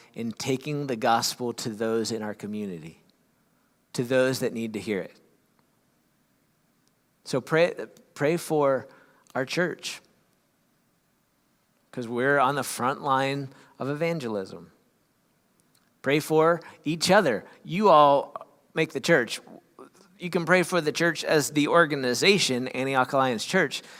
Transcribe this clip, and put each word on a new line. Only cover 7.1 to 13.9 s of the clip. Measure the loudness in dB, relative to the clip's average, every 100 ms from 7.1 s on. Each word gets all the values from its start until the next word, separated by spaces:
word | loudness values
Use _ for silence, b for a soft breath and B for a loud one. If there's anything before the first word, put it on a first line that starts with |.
| _
So | -6 -6
pray, | 0 2 2 0 -12 -16 _
pray | -2 0 0
for | -2 0 2 0 -4 b b b b
our | -8 -6
church, | -4 -4 -4 -12 -14 _ _ _ _ _ _ _ _ _ _ _ _ _ _ _ _ _ _ _
'cause | -10 -6
we're | -2 2 2
on | 2 0
the |
front | -6 -4 -4 -2
line | 0 0 0 -4 -8 b b b
of |
evangelism. | -8